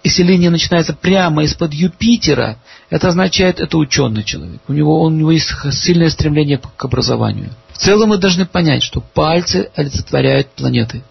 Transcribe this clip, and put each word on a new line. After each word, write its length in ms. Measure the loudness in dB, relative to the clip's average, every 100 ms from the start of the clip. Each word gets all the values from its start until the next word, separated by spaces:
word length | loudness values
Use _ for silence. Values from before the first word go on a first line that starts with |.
Если 200 | 0 2
линия 260 | 4 4 4
начинается 440 | 2 0 0 0
прямо 500 | -4 0 2 2 0
из-под 300 | -2 -2 -6
Юпитера, 840 | -2 -2 0 0 2 2 0 -2 -6 _ -20 _
это 180 | -2 0
означает, 520 | 0 0 2 0 0
это 180 | -2 0
учёный 460 | 0 0 0 -2
человек. 380 | -6 -8 -10 -14 -4
У 60 |
него, 280 | 0 2 2
у 80 | 2
него 220 | 2 2
есть 180 | 2 0
х-, 200 | -6 -6
сильное 380 | -4 0 2 2
стремление 480 | 2 0 2 0 -2
к, 100 | -4
к 100 | -10
образованию. 680 | -4 -2 -2 -2 -2 -4 -10 -14 -20
В 60 | -2
целом 320 | 2 4 4
мы 80 | 2
должны 280 | 0 0
понять, 380 | -2 0 0 0
что 180 | -2 -6
пальцы 680 | -6 -2 0 0 0 -4 -4
олицетворяют 760 | -6 -4 -6 -4 0 2 0 -2
планеты. 540 | -4 -2 -2 -2 -6 -14